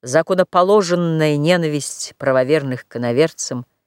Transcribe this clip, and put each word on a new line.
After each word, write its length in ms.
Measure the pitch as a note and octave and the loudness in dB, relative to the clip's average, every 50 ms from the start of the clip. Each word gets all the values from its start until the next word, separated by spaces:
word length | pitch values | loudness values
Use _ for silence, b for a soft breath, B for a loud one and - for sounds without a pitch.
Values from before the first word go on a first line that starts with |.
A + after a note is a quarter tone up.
законоположенная 1300 | - B2+ B2+ D#3+ E3+ - F#3+ F3+ F3+ - - F3+ F3+ F#3+ G#3 G#3+ F#3+ E3+ F3 F3 F3 E3 D#3+ D#3 D#3 D3+ D3 | -12 -2 0 0 0 0 0 0 0 0 2 2 2 4 4 2 2 2 0 0 0 0 0 0 0 0 0
ненависть 760 | D3 D3 E3 F3+ F3 E3 D#3 D3 D3 C#3 - - - - - - - | 0 2 2 2 2 0 -2 -4 -4 -6 -8 -12 -12 -14 -14 -12 -6
правоверных 720 | C3+ C3+ C3 C3 B2+ C3 D#3 D#3 C#3+ C3+ B2+ B2 - _ | -2 0 2 2 2 2 0 0 0 -2 -8 -8 -10 _
к 80 | - | -10
иноверцам 720 | A#2+ A#2+ A#2+ A#2+ C3 D#3 D#3+ - - - - C3+ B2 A#2+ _ _ _ _ | -8 -6 -4 0 0 0 0 -2 -8 -10 -10 -8 -10 -12 _ _ _ _